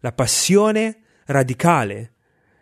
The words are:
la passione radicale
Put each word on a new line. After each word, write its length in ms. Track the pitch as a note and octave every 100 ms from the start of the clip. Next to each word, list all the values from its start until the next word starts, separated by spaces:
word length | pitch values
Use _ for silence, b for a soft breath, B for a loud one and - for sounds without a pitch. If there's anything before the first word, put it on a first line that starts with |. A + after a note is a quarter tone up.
la 120 | B2
passione 880 | - - - - F#3+ G#3+ G#3+ A3 A3 b b -
radicale 880 | C#3 B2+ B2 E3+ D#3+ G#2+ G#2 A#2 _ _ _ _ _